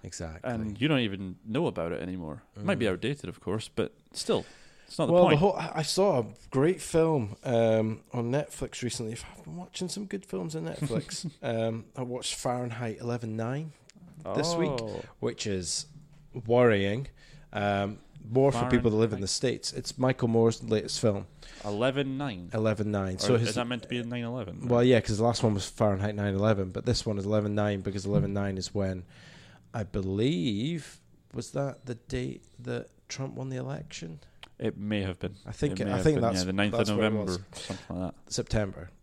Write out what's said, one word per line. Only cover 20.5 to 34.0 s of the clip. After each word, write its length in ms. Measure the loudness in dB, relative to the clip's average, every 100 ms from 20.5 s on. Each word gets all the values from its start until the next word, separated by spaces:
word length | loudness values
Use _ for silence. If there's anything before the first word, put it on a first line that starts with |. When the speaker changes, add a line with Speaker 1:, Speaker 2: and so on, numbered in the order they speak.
| 2
Speaker 1:
latest 360 | 0 0 0 0
film. 260 | 2 2 -6 -16 -20 -10 -6
Speaker 2:
Eleven 520 | 0 0 0 -2 -4
nine? 320 | -6 -6 -6
Speaker 1:
Eleven 360 | 0 2 2 0
nine. 260 | 0 0 0
Speaker 2:
Or 40 |
Speaker 1:
So 160 | 2 4
Speaker 2:
is 120 | 4
Speaker 1:
his 80 | 0
Speaker 2:
that 120 | -2
meant 160 | -4
to 40 | -4
be 80 | -6
a 60 |
nine 200 | -4 -4
eleven? 440 | -4 -6 -8 -6 2
Speaker 1:
Well, 140 | 6
yeah, 160 | 8 6
'cause 160 | 6 2
the 60 | 2
last 180 | 4
one 100 | 2
was 120 | 2 -2
Fahrenheit 480 | 2 2 4 0 0
nine 180 | 0
eleven, 360 | 2 4 2 0
but 140 | -2 0
this 200 | 0 0
one 120 | -2
is 80 | 2
eleven 280 | 2 2
nine 280 | 0 0 0
because 240 | -2 -4 2
eleven 260 | 2 2
nine 240 | 0 -2 -4
is 160 | -4
when, 300 | -2 -2 -4 -10 -20 -20 -20 -20 -20 -12
I 100 | -8
believe, 1160 | -4 -4 -2 0 2 2 -2 -2 -2 -6 -10 -20 _ -20 _
was 180 | -12 -8
that 340 | -4 -6 -8 -10
the 100 | -12
date 480 | -6 -6 -4 -8 -16 -14
that 280 | -8 -8 -8 _ -14
Trump 240 | -8 -8 -8
won 140 | -8
the 80 | -6
election? 640 | -8 -10 -10 -12